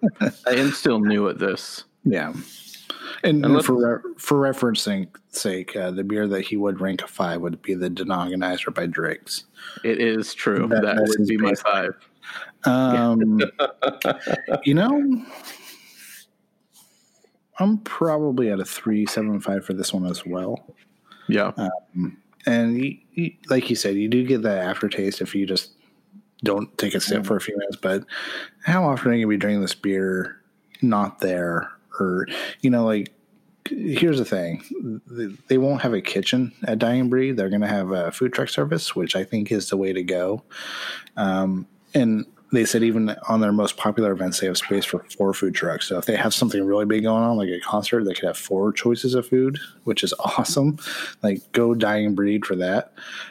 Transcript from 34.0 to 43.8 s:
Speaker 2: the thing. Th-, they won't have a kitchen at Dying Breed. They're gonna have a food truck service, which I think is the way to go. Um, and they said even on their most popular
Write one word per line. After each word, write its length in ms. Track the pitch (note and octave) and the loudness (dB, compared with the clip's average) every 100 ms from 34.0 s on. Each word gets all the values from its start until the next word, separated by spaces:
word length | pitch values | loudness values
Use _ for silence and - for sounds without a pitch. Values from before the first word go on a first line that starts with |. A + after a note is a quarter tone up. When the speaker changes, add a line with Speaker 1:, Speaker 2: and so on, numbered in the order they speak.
| E3+ C3+ | 4 4
Speaker 2:
the 80 | A2 | 0
thing. 380 | F#2+ E2+ E2 - F#4 B2+ G#2+ - A#2+ | -2 -2 -6 -8 -10 -8 -10 -10 -8
Th-, 220 | G#2 G2+ - | -8 -6 0
they 80 | C3 | 2
won't 220 | C3+ C3+ | 4 0
have 120 | B2+ | 0
a 80 | G2+ | 0
kitchen 500 | - G2 F#2 B2+ B2 - | 0 -2 0 2 0 -4
at 160 | - A2 | -4 0
Dying 300 | A#2 B2+ B2+ | 2 2 2
Breed. 280 | B2+ C3+ A#2+ | 2 2 0
They're 120 | F#2+ | 0
gonna 180 | G2+ G#2 | 2 2
have 240 | G#2 F#2 | 0 0
a 200 | F#2 E2+ | -2 -2
food 220 | - B2+ | -2 -2
truck 160 | - C3+ | 0 -2
service, 460 | - C#3+ - - F#2+ | -2 0 -2 -2 -2
which 200 | F2 F#2+ | -2 -2
I 80 | |
think 280 | G2 A2 G#2 | -2 -2 0
is 180 | G#2+ - | -2 0
the 80 | G2 | -2
way 160 | F#2+ | 0
to 80 | F#2 | -2
go. 400 | F2+ F2+ F#2 A2 - - - - - - - A2 | -2 -2 -2 -4 -8 -14 -12 -10 -10 -10 -10 -2
Um, 520 | G2 F#2+ F#2+ F#2 - _ _ | 0 2 0 -2 -6 _ _
and 320 | C#3+ A#2 G#2+ - _ _ | 2 4 2 -2 _ _
they 120 | B2 G#2+ | 2 4
said 180 | A2+ | 4
even 320 | A2+ A2+ G#2+ - - | 4 2 0 -2 0
on 100 | A2 | 2
their 120 | G#2 | 4
most 240 | G#2 G2+ | 2 0
popular 340 | - | 0